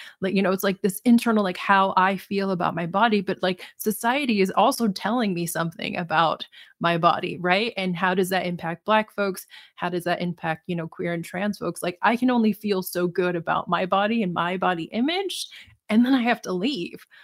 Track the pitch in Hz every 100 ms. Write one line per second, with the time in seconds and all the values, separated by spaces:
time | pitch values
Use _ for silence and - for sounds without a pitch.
0 | - - 190 185 196 190 190 190 202 -
1 | 254 233 233 220 196 180 - 196 190 185
2 | 185 190 - 196 196 185 165 165 170 190
3 | 233 214 190 185 185 185 - - - 214
4 | 233 262 277 214 190 - 220 254 233 185
5 | 190 240 214 170 170 165 165 - - -
6 | 165 160 165 - - - - - 170 170
7 | 170 - 180 165 175 190 233 - 185 170
8 | 185 185 185 185 180 175 165 170 - 214
9 | 214 - 202 180 - - - - 180 175
10 | 175 175 175 170 170 160 - 175 165 -
11 | 175 170 170 185 208 196 - 165 175 180
12 | 202 233 247 247 220 202 208 190 185 180
13 | 180 170 180 175 160 160 - 170 185 196
14 | 208 233 185 170 170 190 185 175 160 214
15 | 262 359 392 - - - - _ - 214
16 | 240 269 233 226 - 185 220 254 170 -
17 | - -